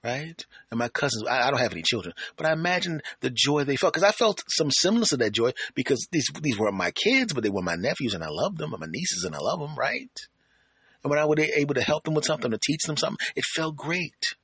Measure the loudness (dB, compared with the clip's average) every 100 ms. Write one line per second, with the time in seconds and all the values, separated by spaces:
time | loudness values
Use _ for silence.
0 | -2 -4 -6 -12 -18 -20 -8 -4 -2 0
1 | 0 0 -2 2 2 2 0 0 -2 -2
2 | -4 -10 -14 -4 0 0 0 0 -2 -4
3 | -8 -6 -4 2 2 4 2 2 2 4
4 | 4 4 2 2 -4 0 2 4 4 4
5 | 2 2 2 2 0 0 -6 -4 0 0
6 | 0 -2 -2 -2 -2 0 0 2 -2 2
7 | 4 4 2 0 0 0 0 0 -2 -2
8 | -2 -2 -4 -2 -2 -2 -6 -6 -8 -6
9 | -4 -4 -4 -4 -2 -2 -6 -4 -2 -2
10 | -8 -16 -18 _ _ _ _ _ _ _
11 | 0 2 4 4 4 2 2 2 2 0
12 | 2 0 0 -2 0 -2 0 0 0 -2
13 | -2 -2 -4 -4 -4 -2 -2 -4 -4 -2
14 | -4 _ -6 -6